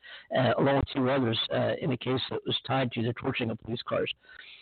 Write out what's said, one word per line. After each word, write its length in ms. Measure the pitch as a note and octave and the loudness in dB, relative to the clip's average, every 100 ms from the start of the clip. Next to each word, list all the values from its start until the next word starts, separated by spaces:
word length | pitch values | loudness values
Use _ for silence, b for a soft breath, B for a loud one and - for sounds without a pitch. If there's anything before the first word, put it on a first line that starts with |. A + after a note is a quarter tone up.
| B B B - | B B B 2
uh, 180 | B2+ - | 4 4
along 180 | C3 C#3 | 4 4
with 80 | - | 2
two 160 | C#3 B2+ | 0 2
others, 280 | C#3 A#2 A2+ - | 4 2 0 0
uh, 200 | B2 A#2 A2 | 0 0 0
in 100 | D#3+ | -2
a 40 | B2+ | -2
case 240 | B2 B2+ - | 0 -2 -2
that 100 | A2+ - | -4 -2
was 100 | A#2+ - | -4 0
tied 260 | C3 B2+ | 0 0
to 100 | A#2+ | 0
the 100 | A2+ | -2
torching 360 | A#2+ C3+ B2+ A2+ | -2 -2 -2 -2
of 80 | A2+ | -4
police 240 | - A#2 - | -6 -6 -4
cars. 240 | - - - B B B B | -2 -2 -4 B B B B